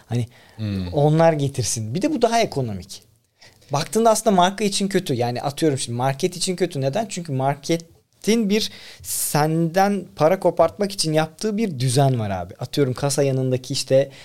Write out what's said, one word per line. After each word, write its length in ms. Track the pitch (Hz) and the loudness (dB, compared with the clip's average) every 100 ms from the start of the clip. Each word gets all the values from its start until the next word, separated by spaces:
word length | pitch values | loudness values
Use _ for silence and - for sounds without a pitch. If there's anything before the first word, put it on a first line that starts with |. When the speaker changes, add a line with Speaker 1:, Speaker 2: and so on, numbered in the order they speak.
| - | -6
Speaker 1:
Hani 220 | 120 113 - - - | -4 -4 -10 -20 -10
Speaker 2:
Hmm. 380 | 107 95 90 | -6 -4 -4
Speaker 1:
onlar 400 | 143 151 160 165 | 0 2 4 4
getirsin. 640 | 156 139 131 117 117 107 151 | 2 -2 -2 -4 -4 -6 -2
Bir 60 | |
de 120 | 294 | -2
bu 80 | 302 | 2
daha 200 | 226 233 | 2 2
ekonomik. 600 | 208 143 120 95 - - _ _ _ _ - _ - | 0 -2 -4 -6 -12 -18 _ _ _ _ -20 _ -6
Baktığında 380 | 139 - 220 226 | -4 -2 2 4
aslında 260 | 214 226 185 | 4 4 4
marka 280 | 175 196 | 4 2
için 240 | 202 196 196 | -2 -2 0
kötü. 260 | 185 190 | 0 0
Yani 280 | 120 117 123 | -2 -2 -2
atıyorum 380 | 143 - 160 131 | -6 0 0 0
şimdi 180 | - 120 | -4 -2
market 400 | 135 135 180 165 | -2 0 -4 -2
için 180 | - 175 | -4 -2
kötü. 260 | 170 143 | -2 -2
Neden? 240 | 135 185 226 | -2 -2 -4
Çünkü 220 | 185 165 | -8 -6
marketin 1160 | 131 135 143 - 165 165 _ _ _ 196 233 202 | -2 0 -2 -2 -4 -4 _ _ _ 0 2 2
bir 220 | 214 - - - - | 0 -2 -10 -20 -16
senden 1040 | - - - 151 156 160 165 185 196 202 - - | -10 -6 0 2 2 2 2 2 2 0 -4 2
para 240 | 156 190 | 2 4
kopartmak 520 | 180 175 165 - 202 | 2 4 2 2 -4
için 220 | - 160 | -2 0
yaptığı 440 | 156 160 - 220 208 | 0 0 -2 -4 -2
bir 220 | 220 127 | -2 -2
düzen 400 | 131 120 139 123 | 0 4 2 2
var 100 | 104 | -2
abi. 240 | 92 90 - | -4 -8 -10
Atıyorum 340 | - 147 131 | -6 0 0
kasa 300 | 123 143 147 | 0 -2 0
yanındaki 500 | 139 131 131 127 - | 0 0 0 -2 -4
işte 360 | 139 - 135 139 - | -6 2 2 2 -4